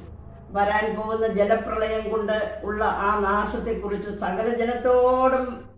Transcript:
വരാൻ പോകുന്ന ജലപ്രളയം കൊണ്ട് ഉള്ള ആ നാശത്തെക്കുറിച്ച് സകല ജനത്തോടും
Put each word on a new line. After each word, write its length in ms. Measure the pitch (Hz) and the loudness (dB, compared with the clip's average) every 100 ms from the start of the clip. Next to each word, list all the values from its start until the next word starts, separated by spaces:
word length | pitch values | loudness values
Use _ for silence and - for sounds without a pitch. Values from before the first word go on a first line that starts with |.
| - - - - - | -12 -16 -18 -18 -6
വരാൻ 460 | 202 202 214 220 214 | 0 2 2 0 -2
പോകുന്ന 300 | 214 220 220 | -2 0 2
ജലപ്രളയം 840 | 196 202 220 - 226 220 220 208 | 2 4 2 0 -2 0 -2 -2
കൊണ്ട് 500 | 220 208 214 208 - | -2 0 0 -2 -4
ഉള്ള 200 | 202 208 | -6 -2
ആ 360 | 208 185 202 208 | 0 0 0 2
നാശത്തെക്കുറിച്ച് 880 | 196 214 220 240 233 190 202 202 208 | 2 2 0 -4 -4 -4 -2 -4 -6
സകല 440 | - 185 196 226 | -4 -2 0 0
ജനത്തോടും 1120 | 233 233 240 254 247 247 254 262 262 247 - - | 0 0 2 4 6 6 6 4 2 -2 -8 -14